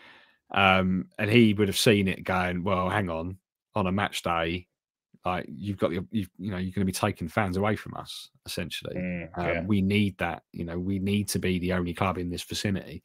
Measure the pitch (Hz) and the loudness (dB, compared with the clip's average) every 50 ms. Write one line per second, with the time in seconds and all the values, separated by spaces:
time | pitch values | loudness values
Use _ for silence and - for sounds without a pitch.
0 | - - - - - _ _ _ _ - - 98 98 95 95 95 92 92 92 92 | -20 -20 -20 -20 -20 _ _ _ _ -4 2 4 6 6 6 6 4 2 2 0
1 | - - _ - 107 104 113 120 117 107 101 101 107 98 95 - - 123 107 104 | -2 -4 _ -4 0 4 6 8 8 8 6 4 2 2 2 2 6 6 6 6
2 | 98 95 87 - - - 95 92 90 90 90 90 87 101 95 90 92 92 95 107 | 6 2 0 -2 -2 -2 0 0 0 0 -2 -2 -2 0 0 0 2 0 0 0
3 | 101 90 82 80 82 92 92 - _ _ _ _ _ _ - 107 98 90 92 101 | 0 -2 -4 -4 -6 -6 -8 -12 _ _ _ _ _ _ -2 -2 0 0 0 0
4 | 101 - - - - 90 85 85 82 82 85 90 90 _ _ _ _ _ _ _ | -2 -2 -2 -4 -2 0 0 0 0 0 -2 -4 -6 _ _ _ _ _ _ _
5 | _ _ _ _ - 92 90 87 - - - 65 90 104 98 95 110 80 82 92 | _ _ _ _ -4 -4 -4 -4 -4 -8 -10 -10 -6 -6 -4 -2 0 -2 0 -2
6 | 90 - - 113 95 - _ - 90 107 98 90 92 95 95 104 98 95 90 - | -4 -4 -2 -4 -4 -4 _ -10 -8 -6 -4 -4 -4 -4 -2 0 0 0 0 0
7 | - 104 92 - 90 80 - 113 107 92 90 95 101 107 107 - - - - - | 0 0 0 -2 -6 -4 -2 0 0 0 0 0 0 0 0 -2 -4 -8 -12 -12
8 | - - - - - - _ _ - - - - 87 73 - - - - - 90 | -12 -12 -12 -14 -16 -18 _ _ -14 -10 -8 -6 -6 -6 -8 -10 -10 -8 -8 -6
9 | 90 90 90 87 85 80 80 87 87 85 85 85 87 98 107 98 95 95 104 104 | -6 -6 -6 -6 -8 -10 -8 -6 -4 -2 -2 -2 0 2 2 4 4 4 4 4
10 | 104 98 92 - 90 85 80 - - _ - - 87 85 85 90 90 95 98 98 | 2 2 0 -2 -4 -4 -4 -6 -10 _ -10 -8 -8 -6 -6 -6 -4 -2 -2 -2
11 | 92 101 101 104 104 - - 95 90 92 92 90 87 90 90 90 90 87 82 - | 0 0 0 0 0 0 -2 -2 0 0 0 0 0 0 0 0 0 -2 -2 0
12 | 98 95 87 92 87 85 87 80 - - - - - 107 101 90 - - - - | 0 0 0 -2 -4 -6 -6 -6 -8 -8 -6 -4 -2 -2 -2 -4 -4 -8 -12 -14
13 | - | -16